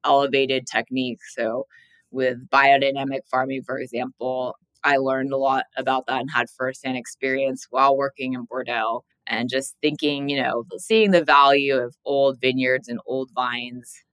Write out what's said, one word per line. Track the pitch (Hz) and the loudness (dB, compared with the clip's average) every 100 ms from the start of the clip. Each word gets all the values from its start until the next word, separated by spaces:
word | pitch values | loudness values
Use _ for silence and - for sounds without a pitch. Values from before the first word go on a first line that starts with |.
elevated | 135 139 143 135 135 131 120 | 4 2 4 0 0 -2 -2
techniques. | - 117 127 127 117 - | -4 -2 -4 -4 -6 -14
So | - 113 117 - _ _ _ _ | -6 -4 -4 -8 _ _ _ _
with | 131 131 123 127 | -4 -2 -4 0
biodynamic | 131 139 139 139 139 135 135 - | 4 6 6 4 -2 -4 -6 -4
farming, | 127 135 135 131 | -2 -2 -6 -8
for | 131 | -8
example, | 131 117 127 - 123 131 123 - _ _ | -6 -6 -8 -6 -6 -4 -6 -8 _ _
I | 147 139 | 0 2
learned | 135 131 135 | 2 -2 -2
a | 135 | 0
lot | 135 135 - - | 0 0 -2 -6
about | 127 131 131 | -2 -2 -2
that | 131 | -4
and | 135 | -2
had | 139 120 | -2 -2
firsthand | - 131 135 131 127 | -4 -6 -6 -6 -6
experience | 120 - 135 131 135 135 - | -8 -6 -4 0 -2 -4 -6
while | 127 135 139 | 0 2 2
working | 139 - 131 | 0 -4 -6
in | 127 | -6
Bordeaux | 120 127 120 120 113 120 _ _ - | -8 -10 -6 -4 -2 -4 _ _ -8
and | 113 110 | -4 -2
just | 127 - - | -4 -4 -2
thinking, | 151 147 151 143 143 | -2 0 -2 -2 -4
you | 139 | -2
know, | 123 120 117 - | -2 -2 -6 -10
seeing | - 220 208 | 2 4 6
the | 180 | 4
value | 151 143 139 143 139 135 | 6 6 8 6 4 0
of | 120 - | -2 -8
old | - 139 139 131 | -2 2 2 2
vineyards | 127 131 127 131 120 | 0 2 2 0 -2
and | 120 - | -10 -6
old | 131 131 | -6 -6
vines | - 123 120 123 123 120 - _ | -4 -4 -4 -8 -14 -16 -18 _